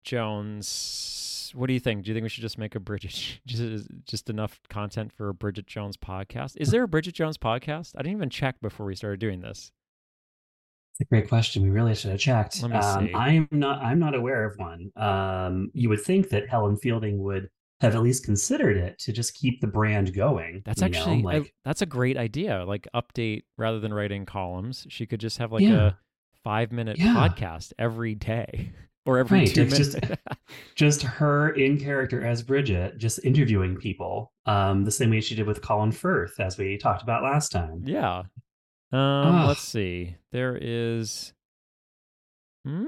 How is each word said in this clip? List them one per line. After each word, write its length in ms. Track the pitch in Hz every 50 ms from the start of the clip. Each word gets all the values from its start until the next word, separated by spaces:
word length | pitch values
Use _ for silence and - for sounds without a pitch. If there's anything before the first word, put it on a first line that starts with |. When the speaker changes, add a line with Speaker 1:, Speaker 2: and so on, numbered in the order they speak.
| _
Speaker 1:
Jones. 1500 | - 131 120 113 107 107 104 104 104 104 104 104 - - - - - - - - - - - - - - - - - -
What 120 | 123 127
do 60 | 131 131
you 60 | 123
think? 240 | - 127 110 101 92
Do 60 | 104
you 60 | 110
think 80 | 113 110
we 60 | 110
should 120 | - -
just 160 | 113 110 -
make 180 | - 107 104 -
a 40 | 110
Bridget, 320 | 92 - 104 98 - 92 - - - - - -
<laughs> 40 | _
just, 420 | 127 120 113 120 113 110 104 - - - - -
just 220 | - - 107 - -
enough 300 | 110 107 107 104 - _ _ _
content 420 | - 104 104 101 - 117 107 110 _
for 160 | _ 107 101
a 40 | 95
Bridget 340 | 87 - 104 92 107 98
Jones 300 | _ - 110 104 101 98
podcast? 560 | - - - 95 95 98 _ - 120 135 135 -
Is 120 | - 156 139
there 120 | 214 233 254
a 40 |
Bridget 260 | 208 160 156 160 180 165
Jones 240 | - 165 156 156
podcast? 560 | - - 117 113 127 - 151 147 160 170 - -
I 60 | -
didn't 160 | - 160 202
even 120 | 214 180 127
check 300 | - - 139 131 131 _
before 240 | - 104 - - 104
we 100 | 101 95
started 240 | - - 104 101 92
doing 220 | 113 107 95 90
this. 300 | 90 - 98 - - - _ _ _ _ _ _ _ _ _ _ _ _ _ _ _ _ _ _ _ _ _ _ _ _ _ -
Speaker 2:
That's 80 | -
a 20 | -
great 180 | 120 110 - -
question. 340 | 123 113 113 - - 104 98
We 60 | 95
really 260 | 98 110 117 117 110
should 160 | - - 104
have 80 | 95 101
checked. 420 | - 139 127 110 104 - - -
Speaker 1:
Let 100 | 123 120
me 60 | 117
Speaker 2:
Um, 300 | 107 104 104 98 98 101
Speaker 1:
see. 60 | 87 87
Speaker 2:
I'm 340 | 110 120 139 156 160 156 151
not, 300 | 151 147 143 139 139 135 135
I'm 160 | 117 131 170
not 140 | 165 151 139
aware 300 | 127 117 127 135 120 110
of 120 | 107 101
one. 340 | - 92 85 85 85 90 101 _
Um, 760 | - 107 101 98 95 98 95 95 92 92 92 92 92 95 - -
you 160 | - 120 113
would 120 | 104 104
think 280 | - - 180 196 185 -
that 200 | - - - -
Helen 280 | 127 117 107 101 104
Fielding 440 | 101 - 123 117 113 107 104 101 101 98
would 260 | 98 98 95 95 - _ _ _ _ _ _
have 140 | - 117 104
at 60 | 117 117
least 200 | 120 127 - -
considered 540 | - 104 98 - - 262 302 285 147 101
it 200 | 92 90 92 - -
to 120 | - -
just 220 | 107 117 117 - -
keep 240 | - - 127 123 -
the 80 | -
brand 460 | 110 98 104 107 107 107 104 98 92 92
going, 480 | 101 107 147 131 92 82 82 85 98 101
Speaker 1:
That's 160 | 107 107 -
Speaker 2:
you 80 | 185 185
know, 80 | -
Speaker 1:
actually, 200 | - - 185 165 117
I, 200 | 107 92 151 151
Speaker 2:
like 140 | 143 - _ _ _
Speaker 1:
that's 160 | 131 156 -
a 40 | 202
great 280 | 170 139 123 123 127 135
idea. 460 | 131 117 110 104 139 185 214 120 92 90
Like, 240 | 92 101 101 - - -
update 480 | 120 - _ _ - 117 110 107 - _ _ _
rather 220 | - 113 113 113 110
than 140 | 104 107 104
writing 320 | 104 104 104 101 98 98
columns. 600 | - - 101 95 87 90 90 98 120 127 - - -
She 160 | - - 117
could 140 | - 123 107
just 180 | 107 113 - -
have, 120 | 120 113
like, 120 | 113 110 196
Speaker 2:
Yeah. 240 | 214 220 - 101
Speaker 1:
a 100 | 95 92 - _ _ _ _ _ _ _ _ _
five-minute 540 | 113 104 110 117 107 117 120 113 110 - -
Speaker 2:
Yeah. 140 | 175 220 240
Speaker 1:
podcast 580 | - - 101 87 - - 87 82 82 - - - -
every 340 | 117 117 113 113 117 113 107
day 560 | 104 - - 110 120 110 - - - - - - - - _
<laughs> 160 | _ _ _
or 120 | - 131
every 220 | 123 131 117 196 190
Speaker 2:
Right, 80 | 147 - -
Speaker 1:
two 100 | - 120
Speaker 2:
it's 120 | 131 139
just 160 | 147 143 - -
Speaker 1:
minutes. 260 | - - - - - _ - - _ _
<laughs> 280 | _ - - - - _
Speaker 2:
just 260 | - 151 147 143 143
her 480 | - 123 - - 151 147 143 143 151 156 156
in 220 | - 135 139 143 143
character 440 | 139 139 143 135 131 120 127 120 110
as 200 | 120 120 117 117
Bridget, 560 | 127 135 139 139 113 98 87 87 104 - 107
just 200 | 110 113 - - -
interviewing 500 | 131 135 147 139 110 110 98 95 92 92
people, 540 | - - 107 92 - 90 90 95 107 117 - _ _ _
um, 400 | - 104 101 98 98 98 98 101
the 60 | 110
same 180 | - - 127 113
way 100 | 113 110
she 120 | 107 - 113
did 120 | 110 107
with 140 | 104 104 - -
Colin 280 | - 110 104 107 110
Firth, 480 | 113 - - 180 190 120 85 85 - -
as 180 | 101 92 92 -
we 180 | 98 98 98
talked 240 | 101 - 120 101 95
about 220 | 107 117 113 - -
last 260 | 135 139 151 147 -
time. 300 | - 101 85 78 80 85 98
Speaker 1:
Yeah. 360 | 131 160 - - 101 90 90 92 92 _ - _ _ _ _ _ _ _ _ _ _ -
Um, 60 | 131 135 135 139 139 143 156 175 175
Speaker 2:
Ugh. 60 | 160 -
Speaker 1:
let's 120 | 113 -
see. 540 | - - - 113 98 90 87 87 87 87 85 - _ _
There 240 | - 123 127 127 123 -
is, 720 | - 117 117 117 117 117 117 117 113 104 - - - - _ _ _ _ _ _ _ _ _ _ _ _ _ _ _ _ _ _ _ _ _ _ _ _ _ _ _
hmm? 200 | 135 147 180 226